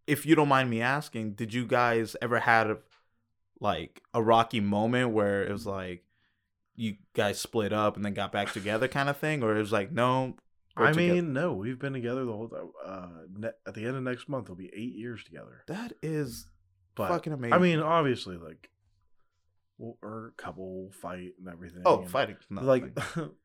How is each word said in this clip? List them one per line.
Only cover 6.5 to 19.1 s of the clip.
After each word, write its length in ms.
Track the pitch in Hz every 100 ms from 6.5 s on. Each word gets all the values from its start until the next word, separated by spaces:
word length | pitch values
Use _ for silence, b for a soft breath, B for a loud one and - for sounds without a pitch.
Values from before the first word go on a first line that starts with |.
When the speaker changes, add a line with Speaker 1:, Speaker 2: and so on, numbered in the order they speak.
| _ _ -
Speaker 1:
you 220 | 110 98 _
guys 260 | - 104 98
split 320 | - 117 101
up 220 | 104 107 104
and 80 | 104
then 80 |
got 180 | 101 98
back 200 | 104 101
together 360 | 110 98 110 127
kind 220 | 143 139
of 80 | 139
thing? 240 | 156 151
Or 140 | 113 107
it 40 |
was 120 | 107
like, 200 | 110 95
"No, 440 | 113 123 127 131 - _ _ _ -
we're 100 | 127
Speaker 2:
I 40 |
Speaker 1:
together"? 200 | 156 175 175
Speaker 2:
mean, 180 | 170
no, 200 | 131 175
we've 260 | 101 110 127
been 140 | 139
together 320 | 131 117 131 123
the 80 |
whole 160 | 107 113
time. 200 | 71 85 - 71
Uh, 220 | 95 90 82 80 98
ne-, 120 | 110 - -
at 80 |
the 120 | 107 117
end 100 | 135
of 80 |
next 240 | 127 123 -
month, 160 | 135 98
it'll 100 | 87
be 140 | 92 98
eight 180 | 120
years 300 | 104 120 107
together. 400 | - 82 52 - -
Speaker 1:
That 260 | 185 240 -
is 460 | 151 151 135 117 - _ _ _ _
Speaker 2:
But, 140 | - 185
Speaker 1:
fucking 260 | 170 160
Speaker 2:
I 20 | 143
Speaker 1:
amazing. 240 | 120 160
Speaker 2:
mean, 180 | 180 160
obviously, 560 | 156 165 139 117 98 87
like, 320 | 82 80 - _ _ _ _